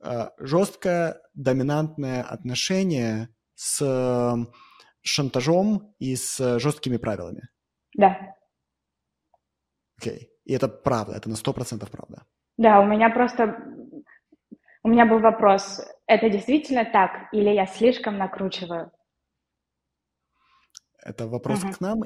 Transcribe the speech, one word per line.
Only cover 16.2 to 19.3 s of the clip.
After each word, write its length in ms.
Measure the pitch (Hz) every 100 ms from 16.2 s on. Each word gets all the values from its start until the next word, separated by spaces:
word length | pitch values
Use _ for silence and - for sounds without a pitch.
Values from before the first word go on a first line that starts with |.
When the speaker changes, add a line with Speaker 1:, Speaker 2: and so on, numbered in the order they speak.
| 220
Speaker 2:
действительно 560 | 202 220 302 - 247 220
так, 460 | 208 185 - -
или 160 | 214 208
я 160 | 208 185
слишком 500 | - 233 247 220 202
накручиваю? 760 | 190 - 190 - 175 170 170 _ _ _ _